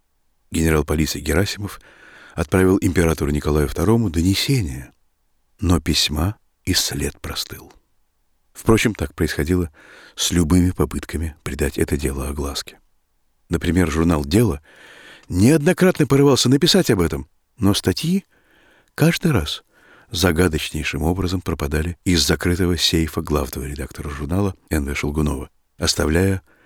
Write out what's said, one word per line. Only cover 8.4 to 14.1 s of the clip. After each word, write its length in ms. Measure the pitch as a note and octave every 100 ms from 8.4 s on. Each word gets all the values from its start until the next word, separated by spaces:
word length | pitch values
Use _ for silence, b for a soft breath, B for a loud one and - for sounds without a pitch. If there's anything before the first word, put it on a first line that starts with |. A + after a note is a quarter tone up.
| _
Впрочем, 420 | - - A2 -
так 200 | G2 D#2
происходило 560 | - D#2+ - D2+ F2+ E2 B B B B
с 160 | B -
любыми 400 | F2 E2 F2+ F2+
попытками 640 | - D2 D2+ - D2+ D#2 -
придать 360 | - C#2 C#2+ -
это 180 | - C#2+
дело 320 | C#2+ C2+ C#2
огласке. 500 | C#2+ C#2 C#2 - - _ _ _ _ _ _ -
Например, 420 | E2+ E2+ E2+ E2
журнал 340 | D#2 E2+